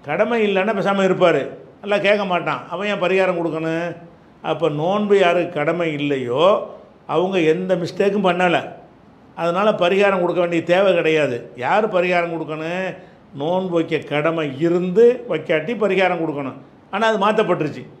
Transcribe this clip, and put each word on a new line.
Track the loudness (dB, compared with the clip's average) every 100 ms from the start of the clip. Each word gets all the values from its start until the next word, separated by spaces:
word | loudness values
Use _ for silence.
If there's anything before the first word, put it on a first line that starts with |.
கடமை | -4 -2 0 2 2
இல்லைன்னா | 0 0
பேசாம | -2 0 2
இருப்பாரு, | 2 4 4 2 -2 -12 -20 -14
நல்லா | -4 0
கேட்க | 2 2
மாட்டான். | 0 -2 -2 -6 -6
அவன் | -6 -4
ஏன் | -2
பரிகாரம் | 0 2 0 0
கொடுக்கணும்? | -4 -4 -4 -4 -4 -8 -18 -20 -20 -10
அப்ப | -6 -2 -2
நோன்பு | -2 -2 -2 2 4
யாருக்கு | 4 2 -2
கடமை | -2 -2 -2 -2
இல்லையோ | -2 -2 -2 -2 2 4 4 -2 -16 -20 -20 -4
அவங்க | -2 0 2
எந்த | 2 2 0
மிஸ்டேக்கும் | -2 -2 -2 0 2
பண்ணல, | 0 2 2 0 -2 -16 -20 -20 -20 -20 -20
அதனால | -6 -2 0 0
பரிகாரம் | 2 2 4 2 2
கொடுக்க | 0 0
வேண்டிய | 0 0
தேவை | 2 4 4
கிடையாது. | 2 2 2 0 -2 -10
யார் | -8 0 0 2
பரிகாரம் | 0 2 0 0
கொடுக்கணும்? | -6 -8 -8 -6 -6 -6 -10 -20 -20 -20
நோன்பு | -8 -2 -2 0
வைக்க | -2 0 -4
கடமை | -2 -2 0 -2 -4 -2
இருந்து | 0 0 2 6 6 4 -4
வைக்காட்டி | -4 0 0 0
பரிகாரம் | -2 0 2 2 2
கொடுக்கணும். | -2 -4 -8 -12 -20 -20 -8
ஆனா | 0 0
அது | 2
மாத்தப்பட்டுருச்சு. | 2 2 0 0 -2 -6 -16 -20